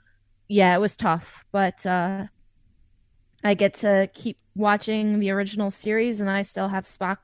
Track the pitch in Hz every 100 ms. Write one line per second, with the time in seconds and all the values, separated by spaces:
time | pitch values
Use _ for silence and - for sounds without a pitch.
0 | _ _ _ _ _ 202 185 180 208 -
1 | 220 165 - - - 202 190 - 190 180
2 | 175 196 202 _ _ _ _ _ _ _
3 | _ _ _ _ 208 196 196 - 214 196
4 | 196 - 240 - _ - 208 208 208 214
5 | 214 208 202 196 202 208 202 196 220 220
6 | 233 214 202 196 196 - 196 196 190 -
7 | 185 196